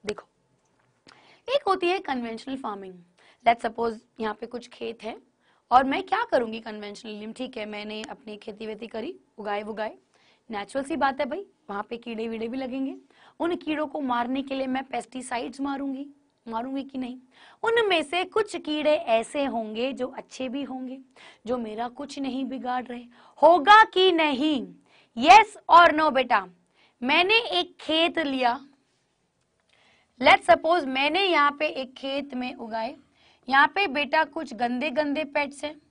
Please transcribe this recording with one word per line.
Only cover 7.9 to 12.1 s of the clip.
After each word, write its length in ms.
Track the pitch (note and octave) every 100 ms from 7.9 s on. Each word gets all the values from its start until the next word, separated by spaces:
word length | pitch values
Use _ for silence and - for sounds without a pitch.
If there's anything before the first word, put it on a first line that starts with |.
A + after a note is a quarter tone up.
| G#3+ G#3+
अपनी 260 | G3+ A3 G#3
खेती 300 | - G#3 A3
वेती 200 | G#3+ A#3
करी, 320 | A3 C4 G4 _ -
उगाए 240 | G#3 G#3
वुगाए, 320 | G#3+ A3 G#3+ F#4 _ _ _ _ _
नेचुरल 340 | G#3 G3+ C4+
सी 120 | C#4 D#4+
बात 240 | C#4 C4+
है 60 | C#4
भाई, 180 | D#4+ G4+ _ -
वहाँ 160 | G3+ G#3+
पे 60 | A#3
कीड़े 300 | A#3+